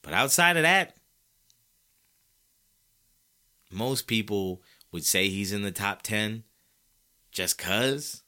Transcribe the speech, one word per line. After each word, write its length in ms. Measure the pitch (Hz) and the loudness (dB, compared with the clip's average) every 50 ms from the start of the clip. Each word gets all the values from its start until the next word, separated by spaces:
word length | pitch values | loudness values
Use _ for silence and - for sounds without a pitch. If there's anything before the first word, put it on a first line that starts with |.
| - | -8
But 100 | 78 78 | 0 0
outside 440 | 98 127 139 - - 170 175 175 | 0 2 2 4 4 4 4 4
of 60 | 165 156 | 4 4
that, 320 | 165 185 190 175 - - _ _ _ _ _ _ _ _ _ _ _ _ _ _ _ _ _ _ _ _ _ _ _ _ _ _ _ _ _ _ _ _ _ _ _ _ _ _ _ _ _ _ _ _ _ _ _ _ _ _ _ _ _ _ _ | 4 4 4 2 -2 -10 _ _ _ _ _ _ _ _ _ _ _ _ _ _ _ _ _ _ _ _ _ _ _ _ _ _ _ _ _ _ _ _ _ _ _ _ _ _ _ _ _ _ _ _ _ _ _ _ _ _ _ _ _ _ _
most 340 | 90 95 113 131 135 123 - | -8 -6 -4 -2 -2 -4 -2
people 560 | - 117 113 104 104 104 101 95 95 90 90 _ _ _ _ - _ | 0 0 0 0 0 -2 -2 -2 -2 -6 -8 _ _ _ _ -20 _
would 140 | - 85 76 | -12 -4 -2
say 240 | - - 95 95 98 | 0 2 4 2 2
he's 240 | 95 98 101 92 101 | 0 -2 -4 -4 -4
in 80 | 101 101 | -4 -4
the 80 | 101 | -6
top 300 | 90 - 101 101 98 - | -4 -2 -2 -2 -4 -4
ten 420 | - - 110 107 107 107 110 113 113 _ _ _ _ _ _ _ _ _ _ _ _ _ _ _ _ _ | -6 -4 -2 -2 -2 -2 -6 -10 -12 _ _ _ _ _ _ _ _ _ _ _ _ _ _ _ _ _
just 260 | - - 90 87 - | -8 -4 -2 -2 -4
'cause. 680 | - - 95 95 110 123 135 139 143 143 - - - _ | -4 -2 -2 0 2 2 0 -2 -4 -6 -12 -14 -16 _